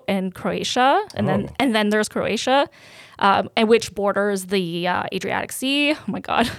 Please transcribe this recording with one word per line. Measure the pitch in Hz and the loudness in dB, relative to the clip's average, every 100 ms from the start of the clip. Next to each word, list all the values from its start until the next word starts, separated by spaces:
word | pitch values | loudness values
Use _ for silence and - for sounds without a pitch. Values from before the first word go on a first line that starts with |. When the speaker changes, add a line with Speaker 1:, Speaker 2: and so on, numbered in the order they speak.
| - | 2
Speaker 1:
and | 190 190 | -2 -2
Croatia, | - 190 180 180 254 262 320 427 | -4 -4 -2 -2 2 4 2 0
and | - 202 | -2 0
Speaker 2:
Oh. | |
Speaker 1:
then, | 196 - - | 0 -2 -2
and | 269 214 | 0 2
then | 208 | 2
there's | 214 208 | 2 0
Croatia, | - 175 214 - 269 311 - - - - - | -2 -2 -2 2 2 2 -4 -20 -20 -18 0
um, | 196 190 190 - | 2 2 0 0
and | 220 | 4
which | 226 - | 4 2
borders | - 202 196 208 196 185 | -2 -2 0 0 -2 -2
the, | 196 170 170 180 | -2 -2 -2 -2
uh, | 185 175 | -2 -2
Adriatic | 190 190 190 - | -6 -4 -4 -4
Sea. | - 262 285 285 | -6 -2 0 0
Oh | 302 - | 0 -4
my | - | -8
God, | - - 233 | -2 0 0